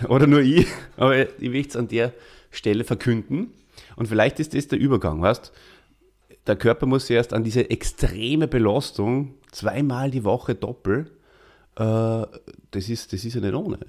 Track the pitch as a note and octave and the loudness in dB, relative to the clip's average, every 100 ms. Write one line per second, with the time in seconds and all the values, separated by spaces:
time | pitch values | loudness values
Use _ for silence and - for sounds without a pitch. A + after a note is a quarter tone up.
0 | - C3 D3 D3 C3 D#3 - - - - | 0 4 6 8 6 6 4 -2 -16 0
1 | C3 C3 C3 - B2 B2+ C#3+ A#2 A#2 A#2+ | 2 4 2 -4 -4 -4 -4 -6 -4 0
2 | A#2 - - - _ - A2+ G#2+ A#2 A#2 | -2 -4 -20 -20 _ -6 0 0 0 -2
3 | - A2+ G#2 C#3 A#3 - _ - - - | 0 -2 -2 -4 -6 -10 _ -20 -20 -8
4 | A#2 G#2+ A2+ - D#3 - C#3 B2+ C#3 B2 | -2 2 2 0 -4 -4 -2 0 2 2
5 | E2+ D#2 F2+ - - - - - _ _ | 0 0 0 0 -4 -20 -20 -20 _ _
6 | _ _ _ - - G2 A#2 A#2 C3 C3 | _ _ _ -10 -4 0 2 2 2 0
7 | C3 A#2+ A#2+ A#2+ A2+ A#2+ A2+ - - - | 2 0 2 -2 -2 0 0 -2 -4 -2
8 | - F#2 A#2 D#3 D#3+ B2+ G#2+ A2 C#3 - | -2 -2 -2 0 0 2 2 2 -2 -4
9 | G#2 B2+ C#3+ - _ - G2 A2 D3 B2 | -2 -2 -4 -10 _ -8 -4 -2 -2 -2
10 | C#3 C3 G#2 A#2+ - A#2+ G#2 - - A2 | -4 -2 -2 -2 -2 -6 -6 -6 -2 -2
11 | D#3 - _ _ _ _ _ - A2 A2+ | -4 -14 _ _ _ _ _ -6 -2 0
12 | A2+ A2+ A2 - - - _ G2+ F#2+ A#2 | 0 -2 -6 -12 -20 -20 _ -8 -6 -8
13 | - F#2 A2+ A#2+ G2 - G#3+ - | -8 -10 -8 -4 -2 -4 -4 -8